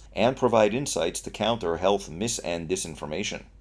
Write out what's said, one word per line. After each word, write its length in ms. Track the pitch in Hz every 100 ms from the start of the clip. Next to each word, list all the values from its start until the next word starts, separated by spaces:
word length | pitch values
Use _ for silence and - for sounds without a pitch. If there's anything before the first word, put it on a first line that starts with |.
| -
and 200 | 87 113
provide 380 | 135 123 113 107
insights 480 | 117 143 - 85 -
to 80 | -
counter 460 | - 107 117 90 82
health 320 | 92 101 -
mis- 300 | 82 113 -
and 320 | - 85 80
disinformation. 720 | 92 85 73 73 78 107 87 - -